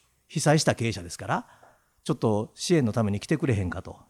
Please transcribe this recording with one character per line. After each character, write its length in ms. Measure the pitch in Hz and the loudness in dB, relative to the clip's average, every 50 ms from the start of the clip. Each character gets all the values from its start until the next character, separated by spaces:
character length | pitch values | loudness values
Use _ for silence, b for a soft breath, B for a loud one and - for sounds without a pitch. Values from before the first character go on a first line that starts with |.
| _ _ _ _ _ _ | _ _ _ _ _ _
被 120 | - 160 | -8 -2
災 200 | - 156 147 160 | 2 4 4 4
し 40 | - | 4
た 120 | - 113 | 2 0
経 120 | - 117 117 | 0 -2 -2
営 40 | |
者 120 | 104 - 85 | -4 -4 -8
で 60 | 87 | -12
す 80 | - - | -12 -12
か 100 | - 98 | -6 -4
ら、 200 | 147 214 247 b b b b b b b b b b b _ | -4 -4 -6 b b b b b b b b b b b _
ち 80 | - | -4
ょ 20 | 160 | -2
っ 40 | - | 0
と 340 | - 117 107 101 113 - - | 0 2 2 0 0 -4 -8
支 180 | - - - 175 | -10 -2 2 4
援 120 | 160 131 | 4 4
の 80 | 110 101 | 2 2
た 100 | 120 113 | 2 0
め 80 | 104 | 0
に 80 | 98 101 | 0 -2
来 80 | - - | -2 -2
て 100 | 160 151 | -2 0
く 80 | - 143 | 0 0
れ 60 | 117 | 0
へ 100 | 104 95 | 0 0
ん 60 | 87 | -2
か 120 | 80 90 | -4 -6
と 180 | - - - - - _ | -10 -12 -16 -18 -20 _